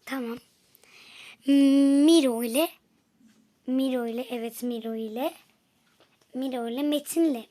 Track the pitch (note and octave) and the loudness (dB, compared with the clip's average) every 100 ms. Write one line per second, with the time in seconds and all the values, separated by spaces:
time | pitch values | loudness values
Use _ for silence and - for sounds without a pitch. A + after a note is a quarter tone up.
0 | - C4+ A#3 A#3+ - _ _ _ _ - | -10 -8 -8 -10 -14 _ _ _ _ -20
1 | - - - - - C#4 C#4 C#4 C#4 C#4 | -20 -20 -20 -8 2 4 6 6 6 6
2 | D4 E4 C4+ A3+ A#3+ A#3+ E4+ - _ _ | 6 6 4 0 -2 -2 -2 -6 _ _
3 | _ _ _ _ _ _ - C4 C4 B3+ | _ _ _ _ _ _ -6 -2 -2 -4
4 | A#3 A3+ C4 B3 A3+ A3+ B3 A#3 A3+ A3+ | -6 -8 -8 -10 -10 -10 -8 -8 -8 -8
5 | A3 G#3+ D4+ - _ _ _ _ _ _ | -8 -8 -8 -10 _ _ _ _ _ _
6 | _ _ _ B3+ C4+ B3 A#3 A#3+ D4 D4 | _ _ _ -10 -8 -6 -8 -4 -2 -2
7 | C#4+ E4 E4 A#3+ A3 | -4 -2 0 -2 -8